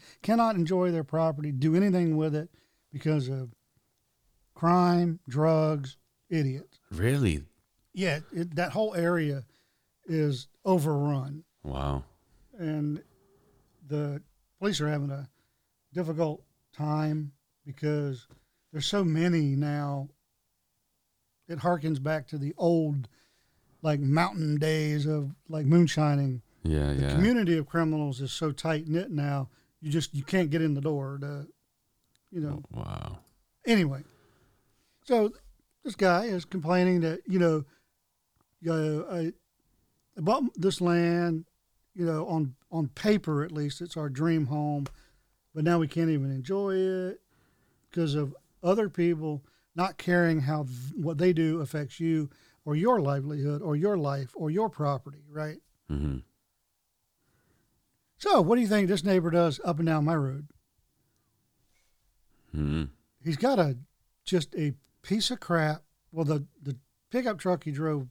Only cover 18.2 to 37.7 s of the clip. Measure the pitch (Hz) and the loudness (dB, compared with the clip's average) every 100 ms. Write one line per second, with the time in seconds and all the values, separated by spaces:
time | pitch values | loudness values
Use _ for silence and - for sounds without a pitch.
18.2 | - - _ _ _ 151 - 202 175 156 | -12 -20 _ _ _ -6 -2 2 2 2
19.2 | 175 165 147 139 147 147 143 139 139 _ | 2 2 2 0 0 -2 -4 -6 -8 _
20.2 | _ _ _ _ _ _ _ _ _ _ | _ _ _ _ _ _ _ _ _ _
21.2 | _ _ - 160 170 170 160 143 143 156 | _ _ -12 -2 0 0 0 -2 -2 -2
22.2 | - 151 139 - 170 165 156 143 120 _ | -4 -6 -6 0 2 4 2 -2 -6 _
23.2 | _ _ _ _ _ _ 156 143 139 156 | _ _ _ _ _ _ -2 0 2 2
24.2 | 180 202 151 147 156 156 151 151 151 151 | 2 0 -2 0 0 0 0 0 -2 -2
25.2 | 139 - - 156 143 170 160 156 151 143 | -4 -10 -10 -2 4 6 6 4 2 2
26.2 | 139 123 - _ 82 76 73 98 139 147 | 0 -4 -10 _ 0 2 2 2 2 4
27.2 | 214 240 175 160 147 165 160 156 147 127 | 4 4 2 0 0 0 0 0 -2 -4
28.2 | 131 - 156 143 160 156 160 165 220 147 | -8 -4 -4 -4 -4 -4 -2 -2 -2 -4
29.2 | 143 139 127 _ _ _ 156 156 - 143 | -2 -2 -6 _ _ _ -2 -2 -2 -6
30.2 | 135 190 160 160 160 139 151 147 135 139 | -2 0 2 2 0 0 -2 -4 -6 -8
31.2 | 143 143 147 _ _ _ _ _ _ _ | -10 -10 -14 _ _ _ _ _ _ _
32.2 | _ 175 147 - - - 50 50 50 - | _ -6 -6 -6 -10 -12 -10 -8 -10 -12
33.2 | _ _ _ _ - 214 156 135 - _ | _ _ _ _ 2 2 2 -2 -12 _
34.2 | _ _ _ _ _ _ _ _ - 240 | _ _ _ _ _ _ _ _ 0 2
35.2 | 214 - - _ _ _ 285 - 190 175 | 2 -2 -18 _ _ _ -12 0 4 4
36.2 | 233 185 - 185 156 180 180 180 160 170 | 2 -4 -4 -6 0 4 4 4 2 -2
37.2 | - 185 170 156 143 | -2 2 4 2 -2